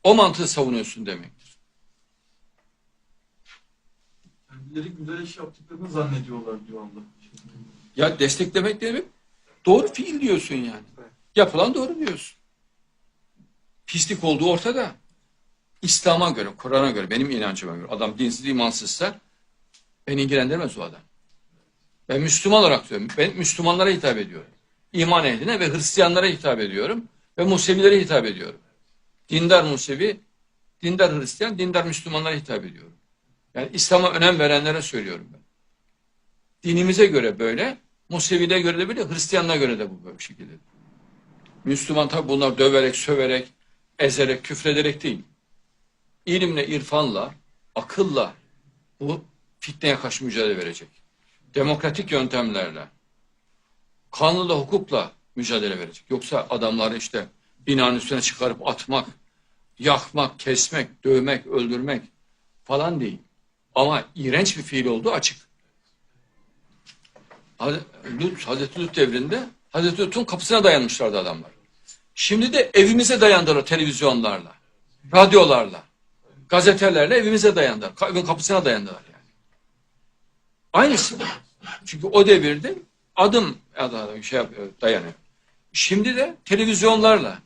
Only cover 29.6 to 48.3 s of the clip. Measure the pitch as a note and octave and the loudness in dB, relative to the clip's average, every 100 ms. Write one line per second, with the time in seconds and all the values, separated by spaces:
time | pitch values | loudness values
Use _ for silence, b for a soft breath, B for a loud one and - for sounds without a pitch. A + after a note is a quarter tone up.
29.6 | D#3 C3+ - C#3 G#3 G#3+ _ _ _ _ | 4 -4 -6 -2 -4 -4 _ _ _ _
30.6 | _ _ E3+ F#3 F3+ D3+ B2+ - A3+ F#3+ | _ _ -6 2 2 2 -6 -6 -6 -4
31.6 | F3+ F3 E3 D#3 E3+ D#3 D#3+ D3 D3 G#2+ | -2 -2 -4 -8 -6 -6 -4 -8 -8 -10
32.6 | F#2 - E2 _ _ _ _ _ _ B2 | -10 -20 -20 _ _ _ _ _ _ -12
33.6 | C3+ F#3 - F#3 F3+ - F3 E3+ D3 C#3+ | -8 -4 2 4 4 2 2 4 2 2
34.6 | D3+ D#3 D3 A#2+ G2 F2 E2+ - _ _ | 0 -4 -6 -8 -8 -12 -16 -20 _ _
35.6 | _ _ _ _ _ _ _ _ _ _ | _ _ _ _ _ _ _ _ _ _
36.6 | F3 E3+ F#3 F#3 G3+ D3 A2+ G2 A2+ A#2 | -2 0 2 6 6 6 0 -2 -4 -2
37.6 | B3 C4 _ _ _ E3+ - F3+ E3+ F#3 | -6 -8 _ _ _ -6 0 0 2 2
38.6 | E3+ E3+ F#3 A#3 E3 E3 - F#3 E3 D#3 | 0 -2 -4 -6 -6 -6 -2 -2 0 0
39.6 | C3 A2 G2+ F#2 F2 F#2 - - F2+ D#2+ | 0 -2 -8 -12 -20 -18 -20 -18 -20 -20
40.6 | _ _ _ _ _ _ _ _ - - | _ _ _ _ _ _ _ _ -20 -10
41.6 | C3+ C#3 - D3+ C#3 D#3 C#3 C#3 C3+ A#2+ | -4 -4 -2 0 0 -2 -2 0 0 4
42.6 | C3+ C3+ C3 B2 - C#3 C3 B2+ B2+ _ | 4 6 2 -2 -2 0 0 -2 -4 _
43.6 | _ _ _ - C#3 C#3 C3 B2+ - D3 | _ _ _ -2 0 2 0 -2 -8 -6
44.6 | D#3 D3 D3+ D3 D3+ G2 - _ _ _ | -2 0 -2 -4 -8 -8 -12 _ _ _
45.6 | _ _ _ _ _ _ - F#3 F3+ D#3 | _ _ _ _ _ _ -4 -2 0 -2
46.6 | - D3 - D3+ C#3+ F#2+ B2+ - _ _ | -4 -6 -2 -2 0 -4 -8 -14 _ _
47.6 | _ - - - F#3 C3+ F#2+ | _ -10 -8 -2 0 0 -4